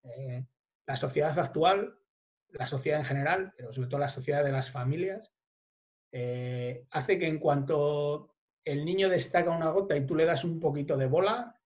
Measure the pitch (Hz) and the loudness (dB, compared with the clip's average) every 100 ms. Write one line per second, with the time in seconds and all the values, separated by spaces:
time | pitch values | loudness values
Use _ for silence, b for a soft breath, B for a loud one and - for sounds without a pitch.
0 | 127 123 135 123 127 _ _ _ - 131 | -16 -10 -8 -8 -10 _ _ _ -6 -4
1 | 139 147 151 156 - 156 170 196 226 - | -2 0 2 0 -2 2 4 4 0 -10
2 | _ _ _ _ _ 147 131 139 151 151 | _ _ _ _ _ -8 -6 -2 0 0
3 | 143 139 143 190 190 - 120 127 127 143 | 0 0 0 0 -2 -10 -10 -6 -4 -2
4 | 143 - 131 143 143 135 127 135 127 156 | -2 -4 -2 2 2 0 -2 -4 -2 0
5 | 185 202 - _ _ _ _ _ _ _ | -2 -4 -12 _ _ _ _ _ _ _
6 | _ 127 123 123 123 123 123 127 - 151 | _ -6 -4 -4 -4 -4 -6 -8 -6 -6
7 | 139 180 165 156 156 143 135 151 147 147 | 0 0 0 0 2 2 2 2 2 0
8 | 147 147 - _ _ _ - 143 156 190 | -2 -4 -8 _ _ _ -6 -4 -2 2
9 | 190 170 - 175 170 165 160 180 196 147 | 2 2 2 2 2 2 2 0 2 0
10 | 135 160 165 170 170 165 160 143 139 139 | 0 4 4 4 0 0 0 0 0 0
11 | 131 156 196 240 240 _ | 4 4 4 0 -4 _